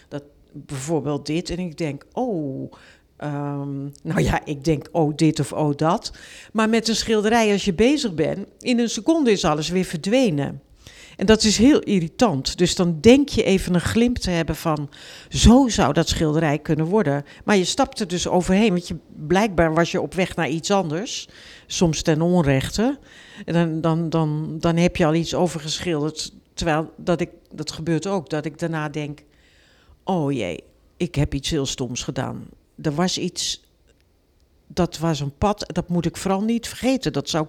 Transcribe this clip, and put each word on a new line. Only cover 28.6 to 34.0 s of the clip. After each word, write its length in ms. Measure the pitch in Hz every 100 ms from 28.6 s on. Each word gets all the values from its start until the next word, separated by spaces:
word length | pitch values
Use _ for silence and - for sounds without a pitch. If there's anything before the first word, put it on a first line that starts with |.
| 170 160 151
denk, 340 | 151 147 143 - _ _ _ _ _ _ _
"Oh 280 | - 185 143
jee, 320 | 135 92 78 - _ _ -
ik 180 | 175 -
heb 180 | 151
iets 160 | 139 -
heel 160 | 160 135
stoms 380 | - 123 123
gedaan. 440 | - 135 123 123 117 - _ -
Er 120 | 151 143
was 220 | 185 -
iets, 460 | 180 - - - _ _ _ _